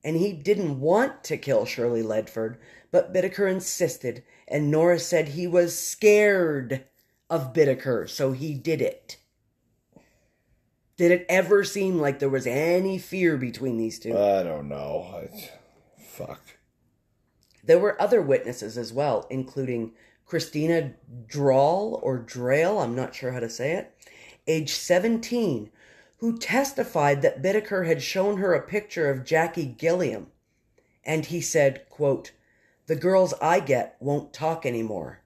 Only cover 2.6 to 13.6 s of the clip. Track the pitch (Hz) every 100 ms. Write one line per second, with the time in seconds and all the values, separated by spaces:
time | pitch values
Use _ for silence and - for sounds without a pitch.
2.6 | - - _ 180 180 185 185 185 196 185
3.6 | 185 - 165 - 127 113 _ _ - 147
4.6 | 147 156 170 170 - 170 156 147 175 175
5.6 | 175 170 - - 214 208 208 190 170 147
6.6 | 123 131 - _ _ _ _ 165 131 165
7.6 | 143 131 135 117 82 - 135 131 156 139
8.6 | 160 160 120 - - - _ _ _ _
9.6 | _ _ _ - _ _ _ _ _ _
10.6 | _ _ _ - 175 175 175 185 175 202
11.6 | 190 202 190 180 143 139 139 131 127 127
12.6 | 160 175 190 190 - 185 175 147 127 117